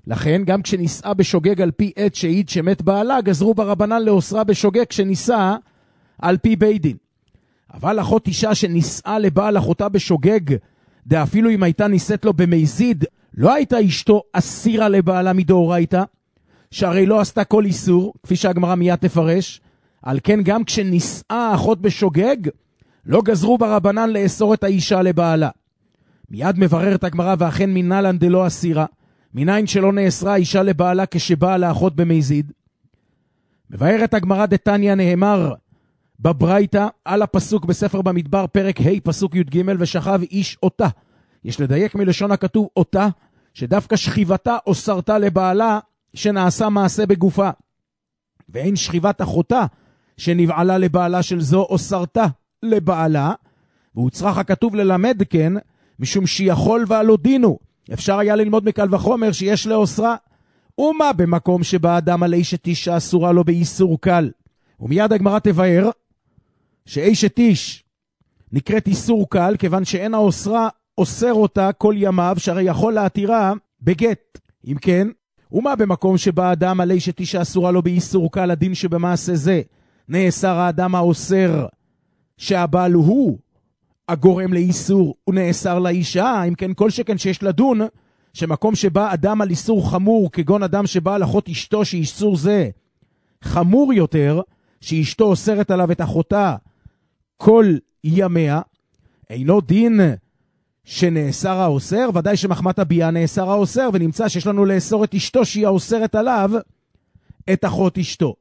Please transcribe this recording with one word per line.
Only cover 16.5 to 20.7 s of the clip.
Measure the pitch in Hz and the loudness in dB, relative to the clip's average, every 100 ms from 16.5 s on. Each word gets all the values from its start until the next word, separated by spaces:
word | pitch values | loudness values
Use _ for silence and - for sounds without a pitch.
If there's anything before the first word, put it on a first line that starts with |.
| _ _ | _ _
שהרי | - 185 180 190 | -4 0 2 4
לא | 220 | 4
עשתה | 202 - | 2 -2
כל | 202 214 | 2 2
איסור, | 202 165 - 175 196 - | 2 -2 2 2 2 -10
כפי | - 185 | -4 -2
שהגמרא | 196 175 175 | 0 0 0
מיד | 180 175 175 | 0 0 0
תפרש. | 180 170 160 175 180 - _ _ _ _ | 0 0 0 0 -4 -12 _ _ _ _
על | 127 135 | -8 -4
כן, | - 214 | 0 0
גם | 190 220 | 2 -2
כשנישאה | 226 | -2